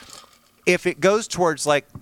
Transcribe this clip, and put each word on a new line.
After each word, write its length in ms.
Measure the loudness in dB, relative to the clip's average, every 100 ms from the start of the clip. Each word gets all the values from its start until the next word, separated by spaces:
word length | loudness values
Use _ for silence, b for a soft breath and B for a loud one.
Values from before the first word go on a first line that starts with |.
| B B B B _ _ 0
if 200 | 0 -2
it 140 | 0
goes 260 | 2 2 -2
towards, 380 | -2 -2 0 0
like, 200 | -2 -2 -20